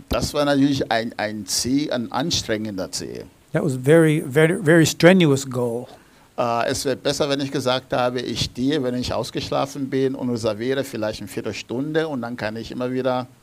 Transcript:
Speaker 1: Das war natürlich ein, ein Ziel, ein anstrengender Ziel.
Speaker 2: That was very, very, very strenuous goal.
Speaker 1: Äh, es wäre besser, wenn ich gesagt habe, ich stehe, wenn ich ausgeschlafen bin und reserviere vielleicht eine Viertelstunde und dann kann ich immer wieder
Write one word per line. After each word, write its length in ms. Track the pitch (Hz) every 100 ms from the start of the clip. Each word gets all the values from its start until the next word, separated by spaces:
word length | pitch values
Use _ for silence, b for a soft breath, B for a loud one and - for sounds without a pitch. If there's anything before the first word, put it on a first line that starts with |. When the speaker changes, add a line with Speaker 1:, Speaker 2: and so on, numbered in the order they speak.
| -
Speaker 1:
Das 260 | 110 135
war 100 | 151
natürlich 460 | 143 143 139 135 -
ein, 240 | 113 117 -
ein 280 | 107 107 95
Ziel, 460 | - 120 139 151
ein 180 | 123 113
anstrengender 800 | 120 151 - - 107 107 95 85
Ziel. 360 | - 69 60 - _ _
Speaker 2:
That 100 | 156
was 140 | 170 127
very, 440 | 127 165 160 151 139
very, 340 | 131 160 190
very 260 | 156 170 160
strenuous 600 | - 165 190 160 135 135
goal. 380 | 123 120 117 123 b b b b -
Speaker 1:
Äh, 280 | 120 117 120
es 160 | 131
wäre 120 | 143 120
besser, 320 | 139 139 147
wenn 120 | 139
ich 100 | 139
gesagt 420 | 143 123 127 -
habe, 280 | 127 123 123
ich 220 | 120 113
stehe, 400 | - - 131 156
wenn 120 | 123
ich 180 | 123 117
ausgeschlafen 760 | 104 - 156 - 143 135 147 135
bin 260 | 131 135
und 160 | 135 127
reserviere 540 | 117 110 104 123 135
vielleicht 360 | 135 113 107 110
eine 80 | 104
Viertelstunde 800 | - 113 - - 117 151 156 160
und 140 | 135
dann 140 | 117 120
kann 200 | 107 113
ich 140 | 110
immer 220 | 127 127
wieder 340 | 127 127 127 123 _